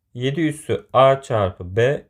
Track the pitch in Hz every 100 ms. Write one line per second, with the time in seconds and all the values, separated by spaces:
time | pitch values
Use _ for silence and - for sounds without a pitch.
0 | _ 120 131 147 156 147 - 110 - 123
1 | 135 135 - 117 95 - 90 98 120 147
2 | -